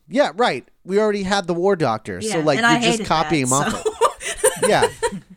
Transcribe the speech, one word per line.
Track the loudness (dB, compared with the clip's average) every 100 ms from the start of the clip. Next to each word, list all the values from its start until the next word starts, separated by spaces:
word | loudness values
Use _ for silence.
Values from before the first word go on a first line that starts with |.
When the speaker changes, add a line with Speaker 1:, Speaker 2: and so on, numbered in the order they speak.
| -6
Speaker 1:
Yeah, | -2 0 0
right. | 0 -2 -8 _
We | -4 0
already | 0 0
had | -2 -2 -2
the |
War | 0 0
Doctor. | 2 0 -2 -6 -8
So, | -4 -2
Speaker 2:
Yeah, |
Speaker 1:
like, | 2 2
Speaker 2:
and | 4
I |
Speaker 1:
you're | 2
just | 2 0
Speaker 2:
hated | 0
Speaker 1:
copying | 0 0 0 2
Speaker 2:
that, | 2 0
Speaker 1:
Moffat. | -2 -4 0 0 0 -10 -2 -2 0
Speaker 2:
so. | 2
<laughs> |
Speaker 1:
Yeah. | 2 2 0 -4 -6 -14